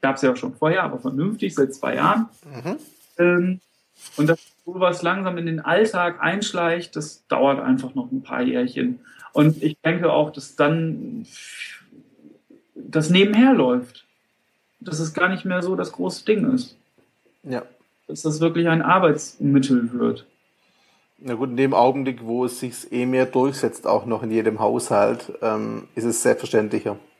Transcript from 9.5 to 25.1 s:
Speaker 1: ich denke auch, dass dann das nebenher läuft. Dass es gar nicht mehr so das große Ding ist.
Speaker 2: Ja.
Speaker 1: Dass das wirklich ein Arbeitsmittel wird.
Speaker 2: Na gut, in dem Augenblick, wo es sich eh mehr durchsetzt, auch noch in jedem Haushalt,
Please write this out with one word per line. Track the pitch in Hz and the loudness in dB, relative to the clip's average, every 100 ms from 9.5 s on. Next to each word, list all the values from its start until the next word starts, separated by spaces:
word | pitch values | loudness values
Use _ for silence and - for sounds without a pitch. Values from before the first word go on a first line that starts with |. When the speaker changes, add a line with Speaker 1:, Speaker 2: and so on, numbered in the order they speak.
| 151 | 4
Speaker 1:
ich | 160 156 | -2 -2
denke | 160 175 170 | -2 0 2
auch, | 151 151 | 2 0
dass | 151 - - | -4 -16 0
dann | 147 165 160 151 - - - - - - - - _ - _ _ - _ _ - _ - | 2 2 -2 -6 -8 -12 -14 -18 -20 -16 -16 -18 _ -20 _ _ -20 _ _ -20 _ -20
das | - 160 156 | -4 -2 4
nebenher | 180 208 214 254 | 6 6 6 6
läuft. | 254 135 247 247 - _ _ _ _ _ _ _ _ | 6 4 2 -2 -16 _ _ _ _ _ _ _ _
Dass | - 156 | -8 -6
es | 160 | -4
gar | - 180 | 0 0
nicht | 190 190 | 0 -4
mehr | 180 | -4
so | 180 190 | -2 -4
das | 175 | -4
große | - 180 - - | -4 -6 -6 -2
Ding | 214 - | 0 2
ist. | 254 - - _ _ _ _ _ _ | 0 -2 -14 _ _ _ _ _ _
Speaker 2:
Ja. | - 127 - _ _ _ _ | -8 -8 -8 _ _ _ _
Speaker 1:
Dass | - | -8
das | 160 151 | -4 0
wirklich | 165 165 170 | 0 2 2
ein | 165 | 2
Arbeitsmittel | 160 185 180 147 - - 143 139 131 127 117 | 2 4 4 2 -4 -4 2 4 4 2 2
wird. | 120 117 117 - _ _ _ _ _ _ _ _ _ | -2 -2 -2 -10 _ _ _ _ _ _ _ _ _
Speaker 2:
Na | 131 | -8
gut, | 113 131 | -4 -4
in | 120 | 0
dem | 135 | 2
Augenblick, | 135 123 135 135 120 | 4 4 4 -2 -6
wo | 117 117 127 | -4 -2 -2
es | 123 | -4
sich | 127 113 - | -10 -10 -8
eh | 120 123 | -4 0
mehr | 127 127 | 2 2
durchsetzt, | 131 135 139 127 - - | 2 2 0 -4 -2 0
auch | 107 113 | 0 0
noch | 113 | -4
in | 113 | -2
jedem | 113 110 107 | 0 0 0
Haushalt, | 110 117 - 107 104 | 0 0 0 2 4